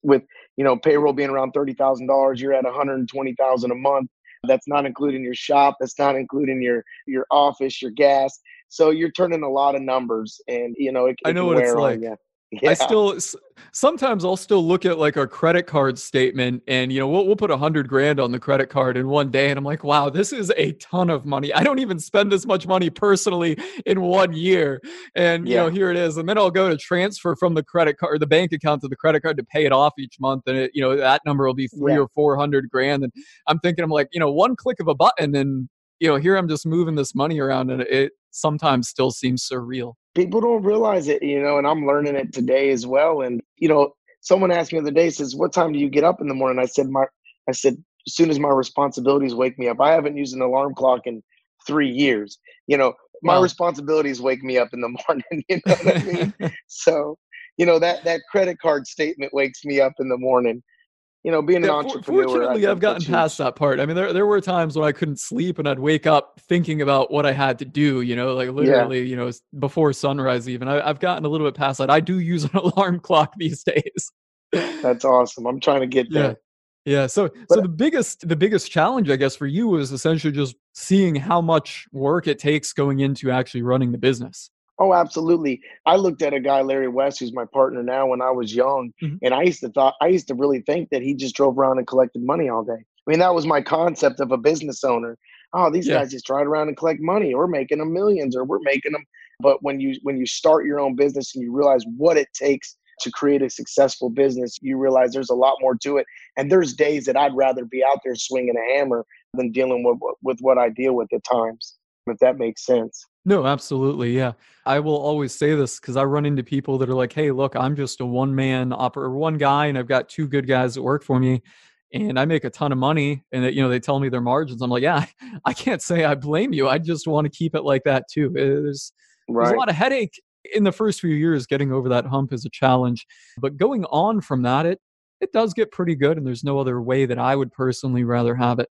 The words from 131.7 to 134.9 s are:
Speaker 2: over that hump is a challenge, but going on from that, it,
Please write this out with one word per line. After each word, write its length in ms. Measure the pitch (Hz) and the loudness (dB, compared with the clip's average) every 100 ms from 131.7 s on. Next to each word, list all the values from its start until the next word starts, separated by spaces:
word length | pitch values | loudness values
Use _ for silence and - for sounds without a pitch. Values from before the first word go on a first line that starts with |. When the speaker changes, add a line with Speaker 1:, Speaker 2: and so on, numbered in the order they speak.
Speaker 2:
over 180 | 135 127 | -2 0
that 160 | 123 127 | 0 0
hump 260 | 135 135 | -2 -2
is 140 | 127 127 | -6 -10
a 40 | |
challenge, 560 | - 135 127 127 117 - _ _ - | 0 2 4 0 -4 -10 _ _ -6
but 200 | 135 143 | -6 -2
going 260 | 220 254 170 | -2 -2 -2
on 320 | 147 202 214 | 0 0 -2
from 200 | - 131 | -2 -2
that, 200 | 123 135 | 0 0
it, 160 | 165 196 _ | 0 -4 _